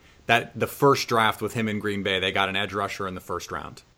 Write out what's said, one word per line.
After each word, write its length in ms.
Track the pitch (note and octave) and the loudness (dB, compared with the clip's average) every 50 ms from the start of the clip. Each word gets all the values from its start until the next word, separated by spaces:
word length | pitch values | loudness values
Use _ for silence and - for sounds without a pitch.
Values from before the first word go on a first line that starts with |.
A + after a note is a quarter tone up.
| _ - _ _ - | _ -20 _ _ 0
that 320 | - A#2 A#2 - - - A2+ | 2 2 2 2 0 -6 -4
the 80 | A2+ - | -4 -4
first 400 | - - C#3+ C#3 C3+ B2+ - - | 0 2 4 4 4 4 2 0
draft 340 | A#2+ A2+ A2+ G#2+ G#2+ - | 2 4 4 4 2 0
with 120 | A2 G2+ - | -4 -4 -4
him 160 | A#2+ A2 A2 | -2 -2 -2
in 100 | G#2 G#2 | -2 -2
Green 240 | F#2+ G#2 G2+ G2+ F#2+ | -2 -2 -2 -2 0
Bay, 160 | G2+ F#2+ F#2 | 0 0 2
they 140 | F2+ F#2+ F#2 | 0 0 2
got 160 | G2 G2 F#2+ | 2 2 2
an 80 | F#2+ G2 | 0 -2
edge 160 | G#2 G2 F#2+ | -4 -2 -2
rusher 340 | G2+ G2 G2 - - G2 F#2+ | -2 -4 -4 -4 -6 -6 -6
in 80 | F#2 | -8
the 60 | F2+ | -8
first 320 | - - F#2 F2 - - F2+ | -8 -8 -8 -8 -6 -8 -10
round. 300 | D#2 D#2 D2+ - - - _ _ | -10 -10 -10 -14 -18 -20 _ _